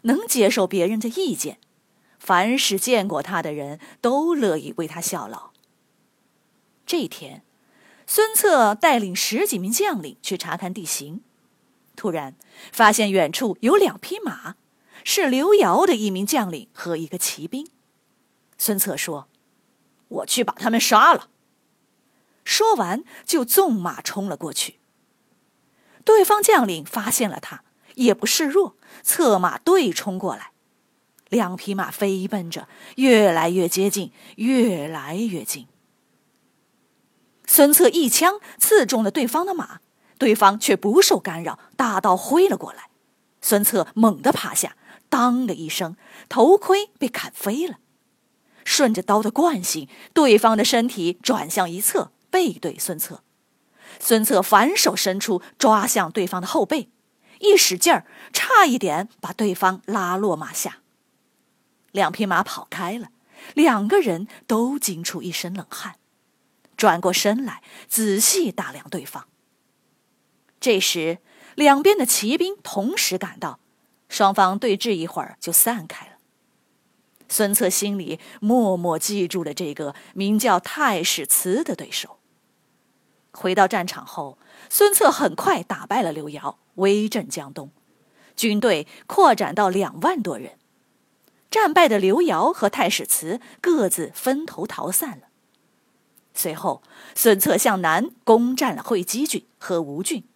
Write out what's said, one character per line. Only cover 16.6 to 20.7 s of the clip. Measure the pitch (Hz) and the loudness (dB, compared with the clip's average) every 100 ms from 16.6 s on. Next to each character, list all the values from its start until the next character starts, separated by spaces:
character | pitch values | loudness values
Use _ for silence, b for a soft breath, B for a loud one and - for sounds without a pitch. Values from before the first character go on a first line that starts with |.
| - | -16
和 | - 175 160 | -14 -8 -6
一 | 165 | -6
个 | 180 | -6
骑 | - - 156 | -6 -6 -10
兵。 | 262 311 _ _ _ _ _ _ _ _ _ | -10 -12 _ _ _ _ _ _ _ _ _
孙 | - 202 | -4 -2
策 | 196 147 | -2 -4
说 | - 147 - _ _ _ _ _ _ _ _ | -8 -8 -12 _ _ _ _ _ _ _ _
：“我 | 214 - | -10 -4
去 | - | -4
把 | 226 | -4
他 | - 226 | -4 -2